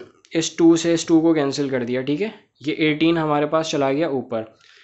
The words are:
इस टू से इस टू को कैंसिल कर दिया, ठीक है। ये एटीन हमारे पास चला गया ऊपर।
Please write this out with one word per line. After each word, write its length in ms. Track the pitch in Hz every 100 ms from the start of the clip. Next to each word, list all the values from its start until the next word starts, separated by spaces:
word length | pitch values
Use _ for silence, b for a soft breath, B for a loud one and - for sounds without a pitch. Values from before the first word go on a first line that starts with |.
| - _ _
इस 240 | 165 160 -
टू 160 | 165 165
से 180 | 170
इस 140 | 165 -
टू 120 | 165
को 140 | 165
कैंसिल 360 | 156 139 135 143
कर 140 | 131
दिया, 180 | 120 127
ठीक 180 | 131 151
है। 140 | 214 - _ _
ये 140 | 131 -
एटीन 360 | 156 151 165 170
हमारे 280 | 156 147 147
पास 240 | 160 156
चला 220 | 151 135
गया 160 | 139 160
ऊपर। 420 | 135 120 113 107 b b b